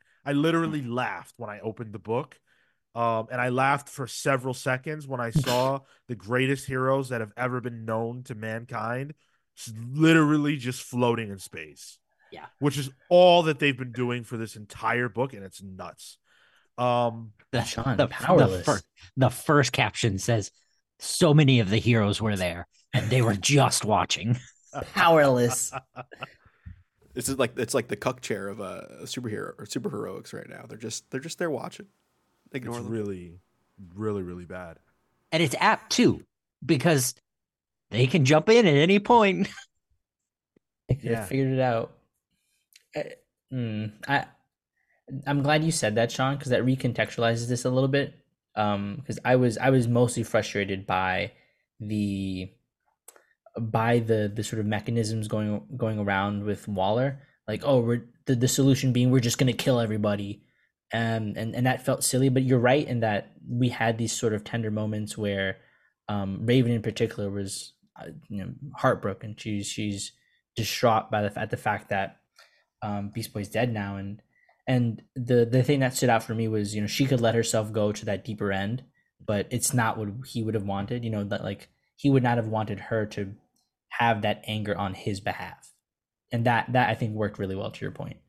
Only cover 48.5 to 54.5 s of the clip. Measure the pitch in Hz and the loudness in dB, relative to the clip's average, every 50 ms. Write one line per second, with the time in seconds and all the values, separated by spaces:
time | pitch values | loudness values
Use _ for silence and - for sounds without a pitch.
48.5 | - 107 107 104 104 101 101 101 101 - - - 110 - - 120 127 127 127 123 | -4 -2 0 0 0 -2 -4 -6 -8 -8 -8 -10 -8 -2 2 4 4 4 4 4
49.5 | 107 - 123 135 135 131 120 117 120 120 123 117 - 120 110 - - 110 104 - | 2 2 4 4 4 6 4 4 4 4 4 4 2 -2 -2 0 0 0 0 0
50.5 | - 101 101 98 98 95 101 - 95 92 92 92 92 92 92 - - _ _ _ | -2 -2 -2 -2 -4 -6 -4 -2 -2 0 0 0 0 -2 -4 -6 -8 _ _ _
51.5 | _ _ _ _ _ - 107 107 107 104 104 101 98 98 98 95 92 92 92 95 | _ _ _ _ _ -12 -8 -4 -2 -2 -2 -2 -2 -4 -4 -4 -6 -6 -8 -10
52.5 | - _ _ _ _ _ _ _ _ _ _ - - _ _ _ _ _ _ _ | -14 _ _ _ _ _ _ _ _ _ _ -20 -20 _ _ _ _ _ _ _
53.5 | - 113 117 110 107 113 113 117 120 120 113 107 113 107 104 101 101 110 104 - | -10 -8 -4 -2 0 0 2 4 2 2 4 2 2 2 0 0 -2 -6 -6 -4